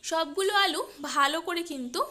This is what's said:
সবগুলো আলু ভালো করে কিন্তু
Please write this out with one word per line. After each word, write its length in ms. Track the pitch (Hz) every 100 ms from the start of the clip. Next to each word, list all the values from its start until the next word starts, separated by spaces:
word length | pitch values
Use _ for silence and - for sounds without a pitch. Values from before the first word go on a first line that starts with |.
সবগুলো 480 | - 320 320 294 381 415
আলু 160 | 392 311 - - 285
ভালো 260 | 285 277 320 339
করে 160 | 339 339
কিন্তু 300 | 277 247 247 605